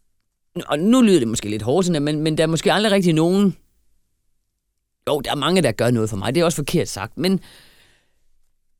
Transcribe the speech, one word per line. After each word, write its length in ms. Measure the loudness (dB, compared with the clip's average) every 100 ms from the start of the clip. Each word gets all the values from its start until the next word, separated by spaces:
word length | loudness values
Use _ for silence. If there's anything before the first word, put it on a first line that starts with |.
| _ _ _ _ _ -12 -6
og 120 | -2
nu 220 | 2 4
lyder 180 | 6 4
det 80 | 2
måske 220 | -4 -6
lidt 120 | -6
hårdt, 240 | -2 0 0
sådan 80 |
der, 180 | -2 -2
men, 100 | -2
men 140 | -2 0
der 60 |
er 40 | 0
måske 260 | 0 0
aldrig 180 | 0 2
rigtig 220 | 2 2
nogen... 420 | 2 2 2 2 0 _ _ _ _ _ _ _ _ _ _ _ _ _ _ -4
Jo, 100 | -4
der 100 | -2
er 40 | -4
mange, 260 | -2 0
der 100 | 0
gør 200 | 0 0
noget 180 | 0 -2
for 80 | -4
mig. 180 | -4 0
Det 60 |
er 40 | 0
også 100 | -2
forkert 320 | -4 -2 -2
sagt, 300 | -6 -10 -4
men... 220 | -2 -2 -4 -20 -20 _ _ _ _ _ _ _ _ _ _ _